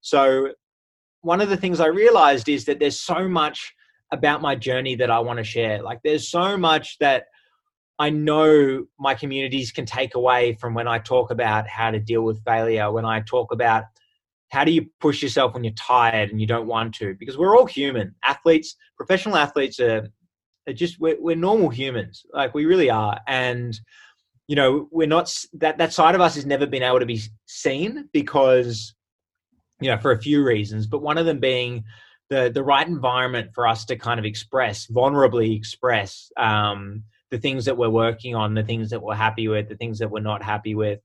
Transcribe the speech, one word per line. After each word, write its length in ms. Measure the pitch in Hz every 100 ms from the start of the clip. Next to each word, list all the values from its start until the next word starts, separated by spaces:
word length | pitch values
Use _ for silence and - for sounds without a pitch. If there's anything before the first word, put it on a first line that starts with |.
So 520 | - 147 135 131 135 127 _ _ _ _ _ _
one 200 | 165 180
of 100 | 208
the 80 | 185
things 200 | 185 170
I 80 | 160
realized 640 | 175 220 220 147 139 117
is 160 | 139
that 160 | - 143
there's 180 | 147 143
so 300 | - 170 190
much 460 | 175 151 - - _ _ _ _
about 300 | 143 147 147
my 140 | 151
journey 400 | 135 117 127 131
that 160 | 123 123
I 80 | 117
wanna 260 | 120 120
share. 380 | 107 - 113 107
Like, 180 | 101 120
there's 280 | 151 151 -
so 260 | 170 185 202
much 400 | 170 156 - -
that 260 | 143 127 - _ _ _ _ _ _ _
I 100 | 151
know 800 | 151 151 151 156 151 139 135 - _
my 160 | 139
communities 580 | 131 143 135 135 135 120
can 120 | -
take 300 | 127 127 131
away 400 | 123 123 123 123
from 180 | 113 123
when 160 | 117 117
I 120 | 117
talk 300 | 110 127 120
about 380 | 120 117 107 110
how 220 | - 113
to 80 | 110
deal 240 | 107 113
with 200 | 113 110
failure, 460 | 110 113 113 110 104
when 140 | 110
I 160 | 113 110
talk 320 | 110 127 117
about 320 | 113 120 113 113 _ _ _ _ _ _
how 140 | 135
do 80 | 147
you 140 | 160 - _
push 220 | 151 147
yourself 300 | 143 143 127
when 120 | 123
you're 100 | 117
tired 560 | 110 - 123 117 113 101
and 100 | 107
you 60 | 107
don't 200 | 117 113
want 280 | 113 113
to, 200 | 110 104 95
because 180 | 113 135
we're 180 | 180
all 120 | 226 254
human. 480 | - 139 127 98 -
Athletes, 520 | 127 139 165 160 156 - _ _
professional 400 | - 185 214 185
athletes 420 | 147 147 135 -
are, 300 | 120 110 110 _ _ _ _ _ -
are 60 |
just, 260 | 120 175 175
we're, 220 | 160 156
we're 160 | 165 165
normal 320 | 175 220 170
humans. 560 | 120 135 123 95 - _
Like, 220 | 139 135
we 100 | 147
really 240 | 156 185 139
are. 320 | 113 107 101 -
And, 520 | 131 127 123 120 110 110 _ - _ _ _ -
you 100 | 143
know, 320 | 135 139 147
we're 160 | 165 156
not 180 | 160
s-, 240 | 175 - -
that, 220 | 151 156 156
that 160 | 165
side 220 | - 160
of 80 | 185
us 120 | 175 147
has 100 | 139
never 200 | 180 143
been 160 | 131
able 180 | 127 127
to 40 |
be 120 | 123 113
s-, 120 | 110 -
seen 640 | _ - 147 135 190 285 285
because, 840 | 151 143 147 131 127 120 113 110 _ _ _ _ _ _ _ _ _
you 80 | 135
know, 80 | 110
for 140 | 117
a 100 | 117
few 200 | 127 147
reasons, 440 | 135 110 104 107 107
but 160 | 143
one 160 | 147 151
of 80 | 165
them 140 | 147
being 440 | 131 127 123 123 110 - _ _ _
the, 200 | 135 123
the 100 | 117
right 240 | 135 139 160
environment 640 | 165 127 123 127 123 104
for 120 | - 120
us 180 | 113 -
to 100 | 117
kind 220 | 117 117
of 60 |
express, 600 | 107 107 - 131 123 98 -
vulnerably 720 | 117 131 143 131 120 110 110
express, 760 | 110 - 127 117 98 - - -
um, 680 | 117 107 104 101 98 104 110 _ _
the 80 | 123
things 280 | 139 131 123
that 100 | 123
we're 140 | 117
working 440 | 113 113 110 127
on, 200 | 117 107
the 80 | 107
things 260 | 107 113 110
that 120 | 117
we're 120 | 104
happy 340 | 104 110 110 110
with, 200 | 107 107
the 80 | 107
things 220 | 117 110
that 120 | 113
we're 100 | 107
not 220 | 107 104
happy 320 | 101 104 107
with 260 | 107 107 101